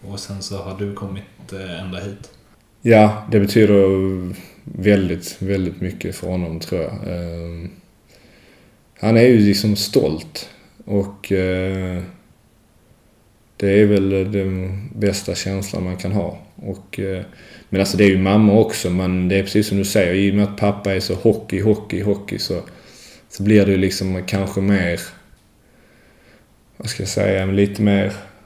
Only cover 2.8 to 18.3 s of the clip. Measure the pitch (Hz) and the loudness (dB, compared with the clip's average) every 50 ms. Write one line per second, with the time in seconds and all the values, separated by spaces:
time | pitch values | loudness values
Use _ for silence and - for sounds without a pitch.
2.8 | - 117 113 107 107 107 104 - - - - 107 101 98 - 113 110 101 104 101 | 2 6 8 8 8 6 4 -2 -6 0 2 2 2 4 4 4 6 6 6 6
3.8 | 98 95 98 95 95 95 95 92 90 90 92 - - - - _ _ - - - | 6 4 2 2 0 -2 -4 -4 -6 -8 -10 -12 -16 -20 -20 _ _ -16 -12 -2
4.8 | 92 104 101 98 98 87 87 90 - - - - 95 95 98 95 92 87 82 - | 2 2 4 4 2 -2 -4 -6 -8 -12 -10 -8 -6 -4 -2 -2 -2 -4 -4 -6
5.8 | 92 92 90 - - 87 90 - - 90 92 92 87 82 80 82 85 - - 90 | -8 -8 -8 -8 -10 -10 -8 -8 -8 -6 -4 -4 -4 -6 -6 -10 -8 -6 -4 -4
6.8 | 80 - - - - 87 90 87 87 85 85 85 85 85 85 82 85 90 - - | -4 -4 -8 -8 -8 -8 -8 -8 -8 -8 -10 -10 -10 -12 -12 -12 -12 -14 -16 -18
7.8 | _ _ _ _ _ _ _ _ _ _ _ _ _ _ _ _ _ _ _ _ | _ _ _ _ _ _ _ _ _ _ _ _ _ _ _ _ _ _ _ _
8.8 | _ _ _ _ - 107 120 113 120 127 123 113 104 101 98 101 - 110 104 101 | _ _ _ _ 0 2 6 6 8 8 8 6 6 6 4 2 2 0 0 0
9.8 | - - - - - 139 - 80 82 - - - - - - - _ _ _ _ | -4 0 0 0 2 2 -4 -6 -10 -14 -16 -16 -16 -16 -20 -20 _ _ _ _
10.8 | - - 101 101 98 98 - - - - 98 95 92 92 92 92 92 95 95 95 | -10 -4 -2 -2 -2 -2 -8 -16 -4 -2 -2 0 0 0 -2 -2 -2 -4 -4 -4
11.8 | 92 92 90 90 92 92 - _ _ _ _ _ _ _ _ _ _ _ _ _ | -4 -4 -6 -6 -8 -10 -16 _ _ _ _ _ _ _ _ _ _ _ _ _
12.8 | _ _ _ _ _ _ _ _ _ _ _ _ _ _ _ _ 101 98 98 104 | _ _ _ _ _ _ _ _ _ _ _ _ _ _ _ _ 0 2 6 6
13.8 | 107 101 104 98 98 98 98 95 95 101 107 101 95 95 92 92 92 92 95 98 | 6 6 4 2 2 0 0 -2 -2 -2 -2 -4 -2 -2 -4 -4 -6 -6 -8 -8
14.8 | 104 139 - - 104 101 98 - - - 90 - - 98 98 98 98 98 - 87 | -10 -12 -8 -2 -2 -2 -2 -2 -6 -6 -8 -6 -6 -6 -6 -6 -6 -6 -6 -6
15.8 | 90 90 92 90 - 92 101 101 90 - - - - - _ - - 98 92 - | -6 -6 -6 -6 -6 -4 -2 -2 -4 -4 -8 -12 -20 -20 _ -16 -12 -12 -12 -12
16.8 | - _ - - 95 95 95 92 87 - - - - - - - - _ - 95 | -14 _ -10 -8 -6 -6 -6 -8 -10 -12 -18 -20 -20 -20 -20 -20 -12 _ 0 0
17.8 | 98 98 - 92 104 98 98 92 95 95 | 0 0 4 4 6 6 6 4 4 4